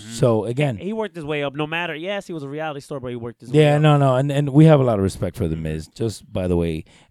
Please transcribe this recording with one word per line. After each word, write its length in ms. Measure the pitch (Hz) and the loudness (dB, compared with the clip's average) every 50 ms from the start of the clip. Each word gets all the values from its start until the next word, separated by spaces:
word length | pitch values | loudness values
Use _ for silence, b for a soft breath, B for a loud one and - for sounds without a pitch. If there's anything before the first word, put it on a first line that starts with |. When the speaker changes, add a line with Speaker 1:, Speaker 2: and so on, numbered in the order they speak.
| 107 110 | -16 -14
Speaker 1:
So, 320 | 117 113 139 120 113 110 95 | -4 0 2 2 2 2 0
again, 320 | 113 123 139 151 135 113 | -2 -2 -2 -2 -2 -4
Speaker 2:
He 160 | 90 170 196 | -6 -8 -8
worked 240 | 220 220 214 185 160 | -6 -6 -8 -8 -10
his 80 | 175 147 | -10 -8
way 180 | 147 151 147 | -6 -6 -4
up. 100 | 143 139 131 | -4 -6 -6
No 120 | 147 151 | -6 -6
matter, 300 | 151 160 170 175 165 151 | -6 -6 -6 -6 -6 -8
yes, 320 | 151 170 190 202 202 - - | -8 -8 -8 -8 -8 -8 -10
he 40 | |
was 120 | 175 156 139 | -10 -10 -10
a 40 | 135 | -10
reality 300 | 143 151 160 156 139 143 | -10 -8 -8 -8 -10 -10
star, 220 | - - 151 135 | -12 -12 -12 -10
but 80 | 123 127 | -10 -10
he 80 | 123 | -10
worked 240 | 120 113 120 - _ | -10 -10 -12 -14 _
his 100 | - 120 | -8 0
way 100 | 143 151 | 4 4
Speaker 1:
Yeah, 140 | 151 147 147 | 4 6 4
Speaker 2:
up. 80 | 147 | 4
Speaker 1:
no, 140 | 156 151 147 | 4 4 4
no, 180 | 143 139 135 127 | 4 4 2 2
and, 160 | 127 139 143 | 2 0 0
and 200 | 135 143 147 139 | -2 -2 -2 4
we 160 | 131 151 160 | 6 8 8
have 120 | 160 151 139 | 8 8 6
a 60 | 131 | 4
lot 140 | 120 110 98 | 2 2 0
of 20 | |
respect 340 | 95 95 - - 104 87 - | 0 -2 -2 -4 -6 -6 -4
for 120 | - 92 80 | -4 -4 -2
The 80 | 78 | -2
Speaker 2:
Mm-hmm. 60 | 80 80 | -4 -4
Speaker 1:
Miz, 240 | 78 78 78 78 - | -4 -6 -6 -8 -12
just 440 | _ - 117 110 - - - - | _ -6 -6 -6 -6 -10 -14 -10
by 140 | - 101 92 | -6 -4 -2
the 100 | 90 87 | 0 0
way. 280 | 85 85 85 80 80 b b b b b b | 0 0 -2 -4 -6 b b b b b b